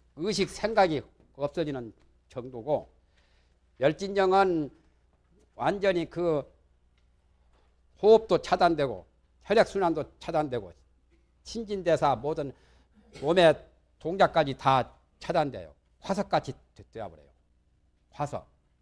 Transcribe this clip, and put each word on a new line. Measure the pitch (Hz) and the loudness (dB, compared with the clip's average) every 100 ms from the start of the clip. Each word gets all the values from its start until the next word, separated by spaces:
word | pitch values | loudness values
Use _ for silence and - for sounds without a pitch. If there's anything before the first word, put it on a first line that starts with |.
| _ - | _ -10
의식 | 185 185 175 | -6 -4 -4
생각이 | - 214 214 185 147 - _ _ - | -4 -4 2 2 0 -8 _ _ -10
없어지는 | 143 - 151 139 117 - _ _ _ | -8 -4 -6 -6 -10 -18 _ _ _
정도고 | 131 123 123 117 139 - _ _ _ _ _ _ _ _ - | -14 -14 -12 -4 -4 -4 _ _ _ _ _ _ _ _ -2
멸진정은 | 131 160 196 196 190 190 196 165 143 _ _ _ _ _ _ _ _ - | 0 0 -4 0 4 4 4 2 -4 _ _ _ _ _ _ _ _ -6
완전히 | 127 196 196 180 165 | -4 0 0 -2 -4
그 | 170 175 151 - _ _ _ _ _ _ _ _ _ _ _ _ _ _ - | -4 -2 -2 -4 _ _ _ _ _ _ _ _ _ _ _ _ _ _ 0
호흡도 | 202 220 220 170 | 6 6 6 0
차단되고 | - 180 180 156 139 95 - _ _ _ | 0 2 2 2 -2 -4 -14 _ _ _
혈액순환도 | - 214 196 196 196 156 - - | 0 2 2 2 0 0 -6 -12
차단되고 | - 160 151 120 92 - _ _ _ _ _ _ | -6 -4 -2 -6 -10 -20 _ _ _ _ _ _
신진대사 | - 220 214 208 175 156 147 123 | -14 -12 -8 -4 0 2 2 0
모든 | 143 156 139 - _ _ _ _ _ - | -4 -6 -8 -12 _ _ _ _ _ -8
몸의 | 139 180 170 143 - _ _ _ | 0 6 6 4 -4 _ _ _
동작까지 | 156 190 175 - 147 131 | -6 2 2 2 -2 0
다 | 139 135 120 - _ _ | 2 2 0 -10 _ _
차단돼요. | - 175 147 110 82 - _ _ | -4 -2 -2 -6 -16 -20 _ _
화석같이 | - 196 - 165 - 127 _ _ | -8 -6 -2 -4 -4 -14 _ _
되-, | 101 | -20
되어버려요. | 113 101 80 71 _ _ _ _ _ _ _ _ | -14 -14 -16 -20 _ _ _ _ _ _ _ _
화석. | - 147 98 - _ _ _ | -10 -8 -10 -16 _ _ _